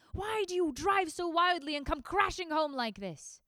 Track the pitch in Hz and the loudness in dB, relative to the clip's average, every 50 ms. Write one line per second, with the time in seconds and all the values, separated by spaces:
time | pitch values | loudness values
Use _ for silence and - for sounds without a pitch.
0 | _ - - - 381 427 440 440 415 349 359 359 359 320 269 240 294 370 392 392 | _ -12 -8 -6 -4 -2 -2 0 -2 0 0 2 2 2 0 0 2 2 4 4
1 | 381 320 302 - 359 349 320 330 339 359 359 339 285 285 302 294 285 - 311 311 | 4 0 0 -4 -4 0 2 4 4 4 4 2 0 -2 -4 -4 -2 -2 -2 -2
2 | 254 - - 370 403 392 339 - 370 330 311 302 311 302 277 269 247 226 208 - | -2 -2 0 2 2 2 0 -4 -4 -2 0 2 2 0 0 -2 -4 -4 -4 -6
3 | 202 190 165 - - - - - _ | -8 -8 -8 -10 -12 -16 -18 -20 _